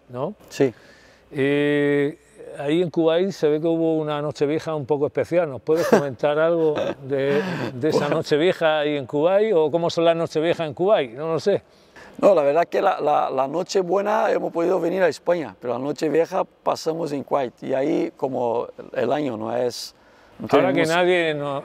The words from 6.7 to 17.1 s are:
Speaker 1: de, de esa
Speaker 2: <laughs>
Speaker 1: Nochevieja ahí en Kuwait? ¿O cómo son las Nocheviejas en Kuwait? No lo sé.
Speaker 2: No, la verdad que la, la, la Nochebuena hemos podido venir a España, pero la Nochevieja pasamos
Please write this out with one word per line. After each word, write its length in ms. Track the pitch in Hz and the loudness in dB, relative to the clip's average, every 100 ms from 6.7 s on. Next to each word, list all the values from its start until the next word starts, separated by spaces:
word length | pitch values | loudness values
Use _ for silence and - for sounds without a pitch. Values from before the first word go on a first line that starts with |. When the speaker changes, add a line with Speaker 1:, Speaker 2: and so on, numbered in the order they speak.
| 147 - - | 0 -4 -6
Speaker 1:
de, 380 | 135 139 139 143 180 160 120 | -6 -2 0 0 -2 -4 -6
de 160 | 127 151 | -4 0
esa 200 | - 147 | 0 0
Speaker 2:
<laughs> 0 | |
Speaker 1:
Nochevieja 720 | 160 - 147 180 170 160 156 | -2 0 2 2 2 0 0
ahí 180 | 147 147 | 0 -2
en 80 | 127 | -2
Kuwait? 480 | 147 165 196 220 175 | 0 2 4 4 2
¿O 160 | 156 | 2
cómo 180 | 165 170 | 2 0
son 140 | 170 165 | 2 2
las 100 | 165 | 2
Nocheviejas 500 | 165 160 165 156 156 | 0 0 0 0 -2
en 60 | |
Kuwait? 380 | 120 185 208 131 | -2 2 2 0
No 200 | 120 160 | -6 -4
lo 60 | 160 | -2
sé. 220 | 202 175 - _ _ - - - | 0 0 -2 _ _ -20 -20 2
Speaker 2:
No, 140 | 196 175 | 4 6
la 60 | |
verdad 240 | 143 151 170 | 4 2 2
que 160 | 196 | 2
la, 180 | 190 147 | 2 2
la, 300 | 147 147 - | 2 2 2
la 180 | 135 135 | 0 -2
Nochebuena 840 | 160 185 196 180 190 202 220 220 | -2 -2 -2 0 0 0 0 2
hemos 220 | 175 175 | 0 -2
podido 260 | 165 175 190 | -2 0 0
venir 200 | 165 185 | 0 2
a 40 | 175 | 0
España, 480 | 131 - 175 127 92 | 0 -2 -2 -2 -10
pero 120 | 123 | -6
la 60 | 120 | -4
Nochevieja 640 | 139 147 156 156 165 190 | -4 -2 0 2 0 0
pasamos 680 | 262 _ - - 160 160 165 | -4 _ -4 -2 -2 -4 -4